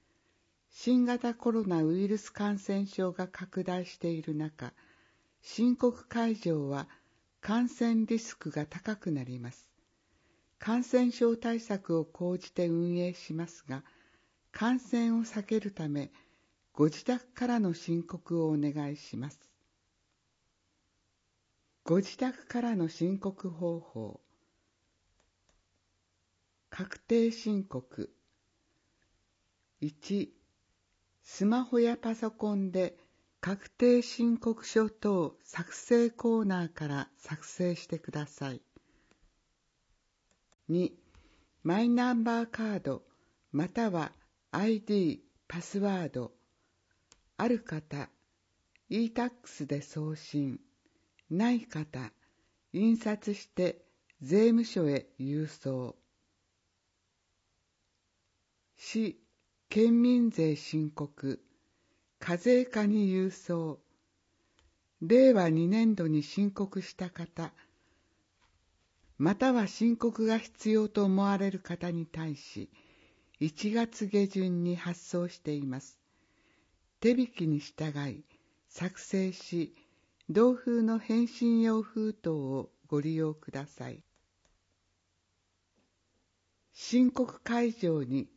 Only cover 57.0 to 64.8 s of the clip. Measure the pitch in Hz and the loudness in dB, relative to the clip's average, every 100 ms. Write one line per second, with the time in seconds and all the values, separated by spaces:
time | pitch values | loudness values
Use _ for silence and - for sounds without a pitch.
57 | _ _ _ _ _ _ _ _ _ _ | _ _ _ _ _ _ _ _ _ _
58 | _ _ _ _ _ _ _ - - 220 | _ _ _ _ _ _ _ -20 -6 -2
59 | 214 - _ _ _ _ - 208 226 233 | -2 -6 _ _ _ _ -2 4 6 8
60 | 247 247 233 175 160 147 - 156 151 151 | 6 6 4 4 2 0 -2 -2 -2 -4
61 | 143 - 135 - _ _ _ _ _ _ | -10 -6 -6 -6 _ _ _ _ _ _
62 | _ - - 175 240 247 254 214 208 214 | _ -10 -4 0 4 4 4 0 2 4
63 | 196 190 185 - - 170 160 139 _ _ | 4 2 0 -4 -4 -4 -4 -8 _ _
64 | _ _ _ _ _ _ _ _ | _ _ _ _ _ _ _ _